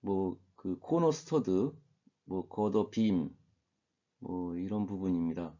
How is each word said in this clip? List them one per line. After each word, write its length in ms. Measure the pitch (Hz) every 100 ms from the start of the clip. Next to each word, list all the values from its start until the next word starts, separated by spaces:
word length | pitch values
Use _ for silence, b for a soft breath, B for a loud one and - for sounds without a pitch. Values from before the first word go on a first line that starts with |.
뭐 380 | 101 95 95 90 _ -
그 160 | 95 90
코너 320 | - 165 165
스터드, 640 | 156 - 156 98 92 135 - _ _ _ _
뭐 220 | - 92 -
거더 440 | - 104 104 101
빔, 440 | - 110 92 73 - _ _ _ _ _ _ _ _
뭐 360 | - 90 87 87
이런 300 | 95 104 98
부분입니다. 680 | 98 95 87 82 82 82